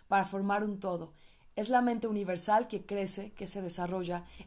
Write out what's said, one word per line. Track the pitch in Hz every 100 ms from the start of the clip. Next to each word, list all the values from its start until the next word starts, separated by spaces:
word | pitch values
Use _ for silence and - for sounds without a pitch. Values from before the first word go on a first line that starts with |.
| -
para | 196 190
formar | 196 196 202
un | 214 196
todo. | 190 175 165 - - - - -
Es | 214
la | 247
mente | 240 226 226
universal | 208 190 180 - 214 233
que | 202 -
crece, | 202 190 - 208
que | - 190
se | 202
desarrolla, | 180 170 175 190 175 175 175 -